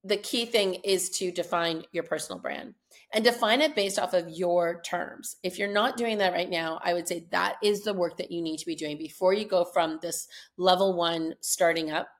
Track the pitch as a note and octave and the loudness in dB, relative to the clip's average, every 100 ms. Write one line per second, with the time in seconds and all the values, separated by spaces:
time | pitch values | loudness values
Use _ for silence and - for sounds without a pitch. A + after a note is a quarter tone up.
0 | F#3+ G3+ - B3+ A#3 A3+ G3 F#3 G3+ F#3+ | 0 -2 0 -2 0 2 2 0 0 0
1 | F#3 - F#3 F3 E3+ F3 E3+ D#3+ - E3+ | 0 -4 -4 -4 -2 0 0 -2 -6 -8
2 | D#3+ D#3 - - - - - - _ - | -4 -4 -4 -8 -8 -8 -12 -18 _ -20
3 | _ A3 A3+ A3+ A3 A#3+ D4+ D4 G3 G3 | _ 2 4 4 2 4 4 2 0 0
4 | G3 F#3 E3+ D#3+ F3 F3 E3+ F3 - F3 | 0 0 0 -4 2 2 2 -2 -4 -6
5 | - - - - F3+ F#3 G3+ G#3 A#3 A#3 | -6 -10 -14 -8 -8 -4 -2 2 0 0
6 | A#3 G#3+ F#3+ F3 F3+ E3+ E3 D#3+ - F3 | -2 2 2 2 -2 -2 -2 -4 -2 -2
7 | E3+ F3 E3 F3+ F#3+ - G#3 G3+ G#3+ G3 | -2 -6 -2 0 0 0 0 0 -2 -2
8 | E3+ - - E3+ E3 D#3 - D#3 D3+ D3 | -2 -4 -8 -4 -4 -6 -6 -6 -6 -6
9 | D#3 - F#3 G3 G3+ F#3 F3 F3+ D#3+ D#3+ | -10 0 2 2 2 2 2 2 0 -2
10 | E3+ D#3+ - - - - F#3 F#3 G3 F3+ | -6 -8 -10 -16 -20 0 4 6 4 2
11 | E3+ E3 D#3+ - - - E3+ E3 D#3 D#3 | 0 0 -4 -6 -6 2 4 4 0 -4
12 | - _ | -6 _